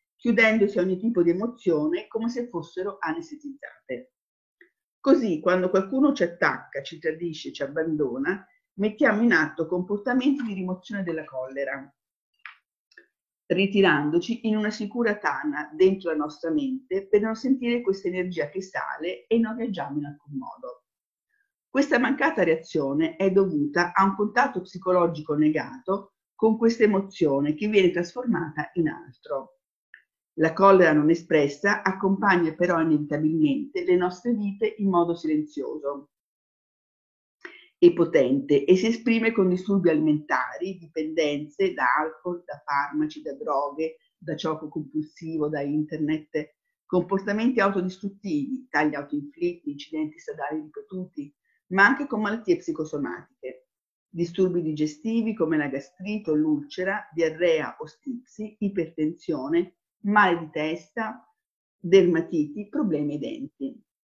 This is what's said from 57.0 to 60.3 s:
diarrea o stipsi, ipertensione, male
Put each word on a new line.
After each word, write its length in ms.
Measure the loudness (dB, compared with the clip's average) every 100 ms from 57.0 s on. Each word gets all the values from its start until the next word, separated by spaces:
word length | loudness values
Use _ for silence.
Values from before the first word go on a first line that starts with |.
| -6
diarrea 680 | -2 -2 2 2 2 -2 -10
o 60 | -16
stipsi, 720 | _ -12 -12 -12 -12 -12 -4
ipertensione, 1160 | -4 -2 -4 -2 -4 -2 -6 -6 0 -2 -2 _ _ _
male 380 | 2 4 4